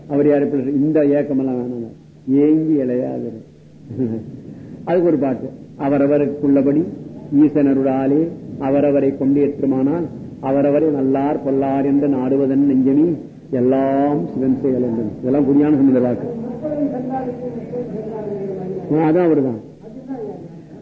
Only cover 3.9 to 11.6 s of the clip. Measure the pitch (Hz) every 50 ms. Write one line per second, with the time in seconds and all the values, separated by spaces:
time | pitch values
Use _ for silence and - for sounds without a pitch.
3.9 | 117 117 131 113 113 110 107 - - - - - - - - - - - - -
4.9 | 170 185 170 175 160 135 139 135 127 110 131 131 - - - - - - 143 139
5.9 | 143 139 139 143 147 147 147 127 - - - 143 139 139 127 143 147 156 180 -
6.9 | - - - - - - - - - 143 151 143 - 151 139 139 135 135 135 139
7.9 | 131 135 135 135 139 151 165 170 - - - - - - 135 135 139 143 143 147
8.9 | 139 143 139 135 - - 139 135 139 143 143 139 143 135 143 135 131 131 131 139
9.9 | 156 175 170 127 - - - - - - - 135 135 143 143 143 143 147 160 160
10.9 | 147 139 135 135 135 135 139 143 156 - - 139 135 135